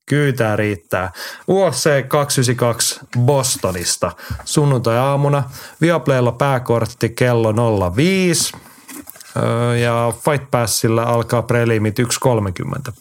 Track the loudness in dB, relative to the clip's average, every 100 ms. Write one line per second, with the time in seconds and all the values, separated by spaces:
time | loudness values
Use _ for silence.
0 | -4 0 0 0 0 0 -2 -4 -4 -6
1 | -4 -8 -14 -8 -2 2 2 2 0 0
2 | 0 -2 0 0 0 2 0 0 -4 -6
3 | -4 0 2 2 0 -2 -4 -4 -4 -2
4 | -4 -4 -12 -12 -4 0 2 2 2 0
5 | 2 2 2 0 -2 -10 -18 -2 0 2
6 | 2 2 2 0 0 0 0 0 0 -2
7 | -4 0 2 2 2 2 2 2 0 2
8 | 2 2 2 0 -2 -8 -20 -20 -20 -18
9 | -18 -20 -8 -2 0 0 0 0 0 0
10 | 0 -2 -2 -2 0 -2 0 0 2 2
11 | 2 0 0 0 0 0 2 2 0 0
12 | -2 0 2 2 0 -4 -6 -8 -10 -14